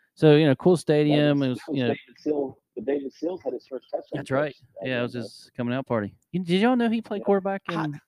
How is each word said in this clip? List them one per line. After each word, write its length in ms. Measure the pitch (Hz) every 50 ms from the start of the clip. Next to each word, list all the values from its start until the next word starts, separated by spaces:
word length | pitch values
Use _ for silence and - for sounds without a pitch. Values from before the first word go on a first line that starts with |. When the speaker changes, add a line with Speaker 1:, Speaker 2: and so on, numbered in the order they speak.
| _ _ _
Speaker 1:
So, 200 | - 160 156 147
you 120 | 151 160
know, 100 | 143 131
cool 160 | - - 180 180
Speaker 2:
That 40 | 151
Speaker 1:
stadium. 600 | - - 151 151 151 147 147 147 147 147 143 143
Speaker 2:
was, 80 | 139
Speaker 1:
It 40 | 127
was, 80 | 123 -
Speaker 2:
that 100 | - -
was 60 | 147 139
Speaker 1:
you 40 | 123
know, 40 | 117
Speaker 2:
David 280 | - - - - 117 -
Sills, 380 | - 151 151 143 139 131 - _ _ _ -
but 100 | 123 110
David 280 | 135 143 143 139 127
Sills 280 | - - 151 170 185 170
had 100 | - 131
his 140 | 120 110 - -
first 200 | 131 123 - _
touchdown 200 | - 156 - - -
Speaker 1:
That's 160 | 139 139 -
right. 200 | 135 139 151 143
Speaker 2:
catch 140 | - _ _ _ - -
that 80 | - 131
Speaker 1:
Yeah, 100 | 127 120
it 40 |
was 100 | 120 117
Speaker 2:
game, 80 | 120 120
though. 40 | 113
Speaker 1:
his 240 | 104 - - - - _
coming 180 | - 120 120 123
out 120 | 135 135
party. 280 | - 123 110 104 92 - _ _ _
You, 80 | - 180
did 180 | 185 170 175 190
y'all 140 | 214 247 262
know 140 | 240 233 226
he 100 | 226 226
played 200 | - - 208 202
Speaker 2:
Yeah. 40 | -
Speaker 1:
quarterback 360 | 202 202 196 185 196 196 196 - -
in 60 | 175
Speaker 3:
Hi- 240 | 160 156 151 143 151 -